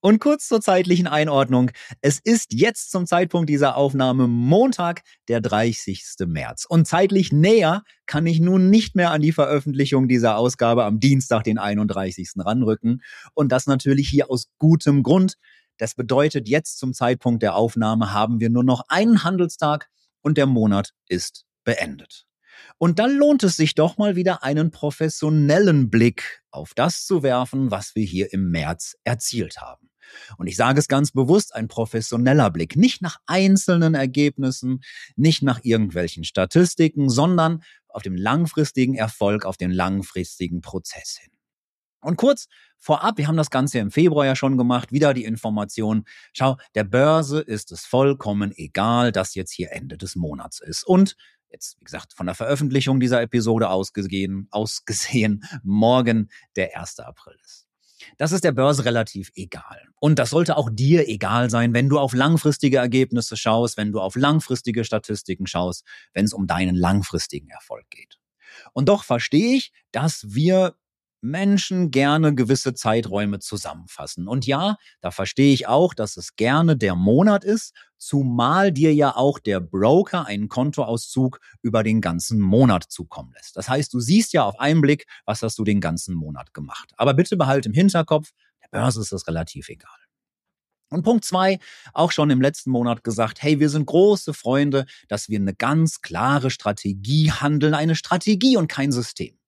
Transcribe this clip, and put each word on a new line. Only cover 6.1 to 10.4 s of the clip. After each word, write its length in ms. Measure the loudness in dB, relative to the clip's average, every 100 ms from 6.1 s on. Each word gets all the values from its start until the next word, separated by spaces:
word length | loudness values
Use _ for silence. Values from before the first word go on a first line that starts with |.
| -8 -6
März. 380 | -4 -8 -12
Und 240 | 0 2 2
zeitlich 440 | 2 2 2 0
näher 480 | 2 4 4 4 0 -6 _ -6
kann 200 | -2 0
ich 140 | 2
nun 300 | 2 4 6
nicht 260 | 4 2 0
mehr 140 | 0
an 100 | 2
die 120 | 0
Veröffentlichung 760 | 2 2 0 -2 -2 0 2 2
dieser 300 | 2 2
Ausgabe 460 | 2